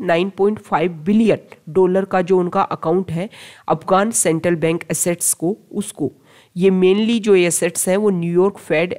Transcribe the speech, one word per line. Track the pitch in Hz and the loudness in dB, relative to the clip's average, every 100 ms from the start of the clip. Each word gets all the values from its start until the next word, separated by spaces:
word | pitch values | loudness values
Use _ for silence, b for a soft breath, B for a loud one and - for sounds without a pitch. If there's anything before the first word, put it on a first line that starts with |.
नाइन | 180 170 196 | 0 0 0
पॉइंट | 190 196 214 | 0 0 0
फ़ाइव | - 156 175 165 156 | -4 -2 -2 -4 0
बिलियन | 214 220 147 - - - | 2 2 0 -4 -20 -6
डॉलर | 156 185 190 | 0 2 2
का | 190 190 | 0 -2
जो | 175 185 | 0 0
उनका | 180 196 | 0 -2
अकाउंट | - 170 160 175 185 | -4 -4 -2 -2 -2
है | 165 202 B B B B | -6 -8 B B B B
अफगान | 160 - 185 214 | -4 2 2 2
सेंट्रल | 226 180 160 175 170 | 0 0 0 0 0
बैंक | 160 165 - | 0 -2 -4
एसेट्स | 165 180 170 - | -4 -4 -4 -4
को, | - 165 214 - | -4 -4 -6 -8
उसको, | - 202 - 143 - b b b 180 | -10 -10 -6 -8 -8 b b b 0
ये | 190 | 2
mainly | 185 185 196 220 233 | 4 4 4 2 0
जो | 208 190 | 2 4
एसेट्स | 175 165 175 - - | 4 0 -2 -2 -2
हैं | 190 | 0
वो | 208 | 0
न्यूयॉर्क | 185 170 175 190 196 | 0 0 0 0 -2
फेड | - 156 180 | -4 -2 -2